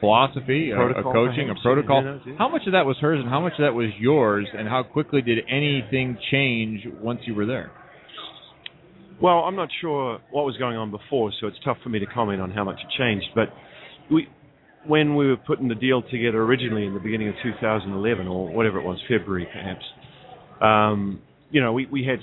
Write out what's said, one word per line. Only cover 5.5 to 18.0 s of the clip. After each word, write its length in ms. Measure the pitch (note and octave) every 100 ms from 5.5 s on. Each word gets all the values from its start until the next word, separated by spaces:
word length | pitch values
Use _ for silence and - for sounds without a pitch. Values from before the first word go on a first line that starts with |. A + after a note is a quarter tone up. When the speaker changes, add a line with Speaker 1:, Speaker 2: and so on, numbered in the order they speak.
| C3 D3 C#3 A2+ C3+ B2+ A#2+ -
Speaker 1:
change 480 | C#3 C#3 A#2 A2 G#2+ G2+ D2+
once 200 | G#2+ A#2+
you 120 | A#2 G#2
were 100 | G#2
there? 240 | B2+ D#2 - - - - - - - - - - - - - - -
Speaker 2:
Well, 160 | F3+ E3+
I'm 100 | E3
not 140 | G3 D#3+ -
sure 380 | E3+ C#3+ C3 A2+ -
what 120 | C#3
was 120 | C#3+ G#2+
going 200 | B2+ A2+
on 140 | A2
before, 400 | G2+ - C#3 G#2+ G2
so 60 | G#2+
it's 100 | F#2
tough 120 | C#3 A#2+
for 40 | -
me 120 | A2
to 60 | G2+
comment 360 | B2 A2 G2
on 80 | F#2
how 140 | G#2
much 160 | G2 F2+
it 80 | - -
changed. 280 | B2 G2+ -
But 180 | A2+ A2 - - - - - -
we, 160 | D#3 D#3 - - _ _ _ D#3
when 280 | D3+ D3+
we 140 | D3 C#3
were 80 | B2
putting 320 | - D3 C3
the 60 | A2
deal 260 | B2+ B2+
together 400 | A#2 B2 A#2 A2
originally 420 | A2+ B2+ B2 A2
in 80 | G2+
the 60 | G2
beginning 280 | G#2+ A2 G#2+
of 60 | G2
two 100 | A#2+ G2
thousand 320 | A2+ G#2+ F#2+
eleven 340 | G2